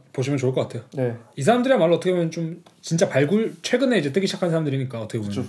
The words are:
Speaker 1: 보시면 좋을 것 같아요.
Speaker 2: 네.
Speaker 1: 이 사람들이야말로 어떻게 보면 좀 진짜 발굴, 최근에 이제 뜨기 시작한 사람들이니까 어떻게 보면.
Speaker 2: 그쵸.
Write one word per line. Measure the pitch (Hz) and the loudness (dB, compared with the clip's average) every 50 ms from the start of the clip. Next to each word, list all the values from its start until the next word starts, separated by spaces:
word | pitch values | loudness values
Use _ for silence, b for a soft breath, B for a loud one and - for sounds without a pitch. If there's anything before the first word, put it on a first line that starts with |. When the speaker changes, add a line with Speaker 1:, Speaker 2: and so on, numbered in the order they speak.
| - _ | -16 _
Speaker 1:
보시면 | - 139 123 139 143 131 | -6 -4 -2 0 0 0
좋을 | 127 127 131 | 0 0 0
것 | 147 120 - | 0 -2 -4
같아요. | - 120 - - - | -6 -12 -14 -10 -6
Speaker 2:
네. | 139 127 120 113 113 - - - | -4 -4 -2 -4 -6 -12 -16 -8
Speaker 1:
이 | 143 | -2
사람들이야말로 | 135 185 240 247 240 262 262 214 160 170 170 | 2 2 4 4 4 4 4 4 4 4 4
어떻게 | 160 - 185 | 2 2 2
보면 | 180 175 170 160 | 0 2 0 -2
좀 | 165 170 165 160 170 - - - _ _ | -2 -4 -6 -6 -8 -10 -16 -20 _ _
진짜 | - - 165 165 - 120 | -6 -2 2 2 2 2
발굴, | - 131 147 147 190 220 226 170 - - | 4 2 2 4 2 2 0 0 -4 -8
최근에 | - - 247 247 277 254 240 190 | -6 -2 0 2 2 2 2 2
이제 | 143 143 | 0 0
뜨기 | 135 202 190 190 | 0 0 0 -2
시작한 | - 196 185 175 | -2 -2 -2 0
사람들이니까 | 165 160 156 143 131 135 131 131 127 113 | 0 0 0 -2 -2 -2 -4 -6 -8 -8
어떻게 | 107 104 - 113 | -8 -6 -6 -6
보면. | 104 101 101 | -6 -4 -4
Speaker 2:
그쵸. | 127 113 | -6 -6